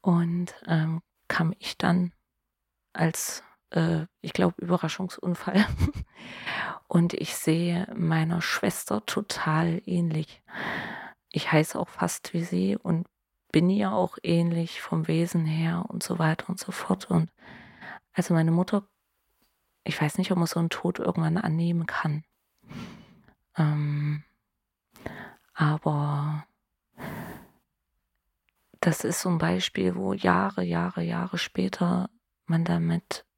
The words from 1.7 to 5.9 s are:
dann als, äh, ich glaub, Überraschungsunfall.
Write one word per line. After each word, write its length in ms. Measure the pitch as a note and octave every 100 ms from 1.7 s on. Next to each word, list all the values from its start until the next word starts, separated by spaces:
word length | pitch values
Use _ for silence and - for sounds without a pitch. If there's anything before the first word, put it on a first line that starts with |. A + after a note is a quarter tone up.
| -
dann 360 | F3 F3+ F3 _ _ _ _ _ _ _ _
als, 500 | - E3 - - - - _ _
äh, 340 | E3+ E3 E3 D#3+ _
ich 120 | E3+
glaub, 240 | - F3+ -
Überraschungsunfall. 1040 | E3+ F3 D#3+ - F#3 - F3+ E3+ - G3 G#3+ - -